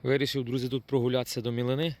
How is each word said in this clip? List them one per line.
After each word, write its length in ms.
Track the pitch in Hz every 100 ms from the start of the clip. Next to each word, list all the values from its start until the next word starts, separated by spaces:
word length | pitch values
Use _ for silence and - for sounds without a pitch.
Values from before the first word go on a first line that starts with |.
| 127
Вирішив, 380 | 135 139 139
друзі, 240 | 120 127 123
тут 160 | 131
прогулятися 560 | - 139 120 127 123 -
до 120 | 117
мілини 420 | 120 123 135 165 151